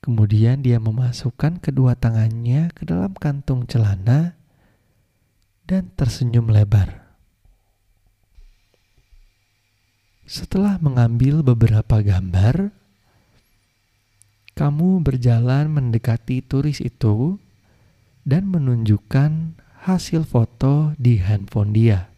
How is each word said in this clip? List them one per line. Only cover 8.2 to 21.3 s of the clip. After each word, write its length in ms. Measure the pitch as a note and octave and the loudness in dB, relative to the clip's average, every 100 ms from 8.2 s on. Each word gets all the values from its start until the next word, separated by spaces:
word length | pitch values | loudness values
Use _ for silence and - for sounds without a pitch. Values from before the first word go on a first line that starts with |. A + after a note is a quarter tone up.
| _ - - _ _ _ _ _ _ - _ _ _ _ _ _ _ _ _ _ - | _ -20 -20 _ _ _ _ _ _ -20 _ _ _ _ _ _ _ _ _ _ -18
Setelah 560 | - - F#3+ G#3 F#3+ | -16 -6 -2 -2 0
mengambil 640 | D3+ B2 A#2 A#2 C3 D3+ C3+ | -2 2 0 2 0 2 2
beberapa 560 | A#2 A2+ G#2+ - A2+ | 2 4 2 2 0
gambar, 720 | G2+ F#2 F#2 F2+ G#2 D3+ G3+ _ _ _ _ _ _ _ _ _ _ _ _ _ _ _ _ _ _ - | 2 0 0 2 2 2 -4 _ _ _ _ _ _ _ _ _ _ _ _ _ _ _ _ _ _ -4
kamu 480 | D3 D3 F3+ F#3+ C#3 | -2 0 2 2 0
berjalan 640 | C3 B2 A#2 A#2+ C3+ D3+ | 0 2 2 2 0 0
mendekati 720 | D3+ B2+ A2+ - A#2 - B2+ | -2 0 -2 -2 -4 -4 -6
turis 400 | - C3+ D3 C#3+ | -2 -2 -2 -4
itu 560 | B2 _ A2+ G#2 C#3 G3+ _ _ _ _ _ _ _ _ - | -8 _ 0 2 0 -4 _ _ _ _ _ _ _ _ -2
dan 240 | D3 G3 | -2 0
menunjukkan 1040 | F3+ C3 A#2+ A2 G#2+ _ C3+ D3 D#3 D#3+ D#3+ _ _ - | -2 0 -2 0 0 _ 0 0 -2 -8 -12 _ _ -4
hasil 400 | F#3 - E3 D#3 | -4 -2 -4 -2
foto 720 | B2 A2+ _ C3 C#3+ D3+ D3+ | 0 -2 _ 0 2 0 0
di 240 | A#2+ A2+ | 0 0
handphone 560 | F#2 | 0